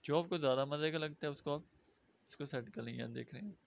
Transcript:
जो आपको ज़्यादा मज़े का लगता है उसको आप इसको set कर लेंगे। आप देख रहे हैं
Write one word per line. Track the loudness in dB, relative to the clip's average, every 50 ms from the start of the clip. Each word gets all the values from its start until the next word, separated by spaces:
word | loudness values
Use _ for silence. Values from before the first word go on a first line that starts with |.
| 0
जो | 4 2 2
आपको | 4 2 0 4
ज़्यादा | 6 6 6 6 4
मज़े | 0 0 0 0 0
का | 2 0
लगता | -2 -2 -4 _ -4
है | -4
उसको | -4 -2 -2 -2 -2
आप | -2 -4 -12 _ -20 _ _ _ _ _ _ _ _ _ _
इसको | -8 -8 -6
set | -2 -2 -4 -4 -4
कर | -8 -6
लेंगे। | -6 -6 -4 -4
आप | -6 -4
देख | -4 -6 -8 -8 -8
रहे | -8
हैं | -8 -10 -10 -12 _